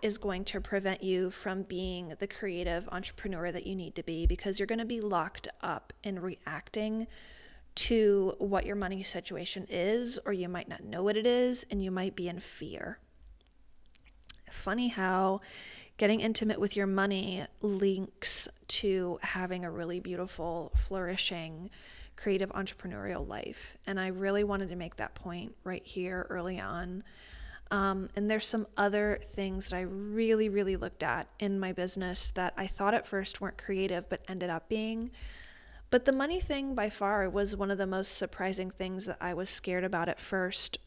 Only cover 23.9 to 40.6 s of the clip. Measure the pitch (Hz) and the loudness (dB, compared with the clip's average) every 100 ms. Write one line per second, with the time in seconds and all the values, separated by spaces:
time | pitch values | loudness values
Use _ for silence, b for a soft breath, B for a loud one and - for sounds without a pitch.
23.9 | 196 190 185 196 202 208 196 196 180 170 | -2 -2 0 2 4 2 0 -2 -6 -8
24.9 | - - - 180 175 - - 185 185 - | -6 -6 -6 -8 -8 -8 -10 -6 -6 -6
25.9 | 190 180 185 - 185 175 185 95 175 180 | -4 -4 -4 -4 -4 -4 -4 -4 -4 -6
26.9 | 185 B B B B B B - 202 196 | -8 B B B B B B -2 2 2
27.9 | 190 190 - 208 214 - 226 208 - 202 | 2 -2 0 2 4 2 0 0 2 4
28.9 | 208 208 202 - - 196 185 - 180 185 | 6 4 2 -2 -4 -2 -2 -2 -2 -2
29.9 | 196 208 214 226 220 214 202 190 233 - | -4 -2 2 6 6 6 4 2 0 -2
30.9 | - 151 135 - - 202 196 185 185 180 | -2 0 0 -2 -4 0 0 0 -2 -2
31.9 | 196 180 185 - - 180 - 196 - 202 | -2 -2 0 0 0 -2 0 -4 0 4
32.9 | 226 - 196 190 - 196 - - 190 190 | 4 2 -2 -2 -4 -6 -6 -4 0 0
33.9 | 180 175 180 - 185 180 165 - 220 220 | -2 -2 -6 -4 -4 -2 -2 -2 -2 0
34.9 | 226 240 B B B B B B B - | -2 -6 B B B B B B B 4
35.9 | 247 254 269 285 359 - 277 269 254 208 | 4 6 4 2 0 0 0 0 0 0
36.9 | 208 202 208 190 185 202 202 196 196 190 | 2 2 4 4 2 0 2 0 2 2
37.9 | 185 190 - 180 - 190 190 185 - 185 | 0 0 -2 -4 -2 -2 -2 -4 -4 -4
38.9 | 185 208 - 175 170 190 - - 180 185 | -4 -4 -4 -4 -2 0 0 0 0 2
39.9 | 175 170 - - 190 185 - | 0 0 -2 -2 0 2 2